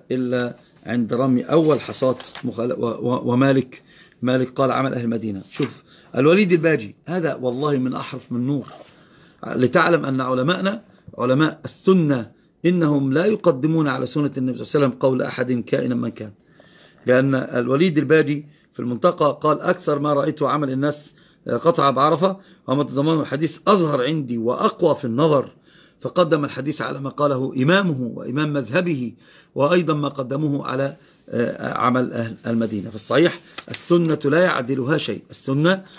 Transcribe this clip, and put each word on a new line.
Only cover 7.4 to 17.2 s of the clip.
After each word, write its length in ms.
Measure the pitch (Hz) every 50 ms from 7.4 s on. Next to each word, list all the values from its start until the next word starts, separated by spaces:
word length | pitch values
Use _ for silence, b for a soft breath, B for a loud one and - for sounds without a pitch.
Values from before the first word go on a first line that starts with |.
| 127 127 120 131 147 151 143
من 160 | 131 127 127 -
أحرف 380 | - - - 139 127 - -
من 160 | 123 120 123
نور، 180 | 135 147 135 107 - - - - - b b b b b b b b b b -
لتعلم 580 | 113 - - 127 120 - 175 160 170 170 151 143
أن 160 | 139 131 131
علماءنا، 640 | 127 127 131 127 127 160 185 190 185 196 214 226 - B B B B B -
علماء 420 | - 120 123 127 139 156 156 156 - -
السنة، 680 | - - - - 190 190 185 160 147 139 123 110 - b b b b b b -
إنهم 480 | 170 180 175 165 147 147 139 139 135 131
لا 120 | 156 180
يقدمون 640 | 214 220 - - 180 156 127 131 156 160 160 151
على 180 | 143 127 131 127
سنة 260 | 123 - 156 147 139 143
النبي 200 | 135 127 127 123
صلى 80 | 120 120
الله 100 | - -
عليه 120 | 151 143
وسلم 120 | 127 120 -
قول 220 | 143 131 131 127
أحد 300 | 123 143 - - 123 123
كائنا 440 | 127 120 107 - 139 139 139 127 123
من 140 | 120 120 113
كان، 220 | 110 - 107 104 101 _ b b b b b b b b b b b b b
لأن 300 | 123 127 131